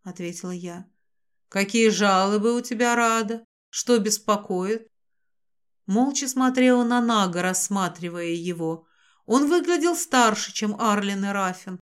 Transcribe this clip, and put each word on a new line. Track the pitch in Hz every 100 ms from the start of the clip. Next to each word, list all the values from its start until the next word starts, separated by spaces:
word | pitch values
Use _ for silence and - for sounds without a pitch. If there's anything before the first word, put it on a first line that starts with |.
ответила | 190 180 175 175 180
я. | 180 175 175 196 _ _ _ _ _ _
«Какие | 196 196 233 220
жалобы | 185 202 185 196 208 220 240
у |
тебя, | 240 220 240 240
Рада? | 233 226 214 226 - _ _
Что | - - 240
беспокоит?» | 208 214 - 208 - 180 185 226 - _ _ _ _ _ _ _ _ _ -
Молча | 202 269 277 277
смотрела | 262 254 254 254 247
на | 240 247
Нага, | 233 220 190 170
рассматривая | 180 180 - 196 180 175 170 170 170
его. | 170 175 165 165 165 _ _ _ _
Он | - 240 285
выглядел | 349 330 349 330
старше, | 339 - 254 233 208 -
чем | - 208 208
Арлен | 233 202 202 196
и | 202
Рафин | 196 190 180 - 180